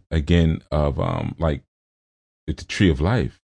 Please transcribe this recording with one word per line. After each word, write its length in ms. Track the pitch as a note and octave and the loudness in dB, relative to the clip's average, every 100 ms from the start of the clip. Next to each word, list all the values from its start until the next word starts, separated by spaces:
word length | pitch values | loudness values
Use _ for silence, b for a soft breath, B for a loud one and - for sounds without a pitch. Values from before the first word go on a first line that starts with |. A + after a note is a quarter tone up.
| _ | _
again 520 | D#2+ C#2+ F2 E2 D#2+ - | -4 2 4 4 0 -4
of, 300 | D2+ D2 C#2 | -2 0 -2
um, 340 | E2+ E2 D#2 - | -2 -2 -6 -4
like, 240 | E2 C#2 - _ _ _ _ _ _ _ - | -2 -2 -8 _ _ _ _ _ _ _ -10
it's 160 | D#2 | -10
the 60 | - | -8
Tree 220 | - G2 | 0 2
of 100 | C#2 | 2
Life. 400 | D#2 A#2 B1+ - _ | 0 0 -4 -8 _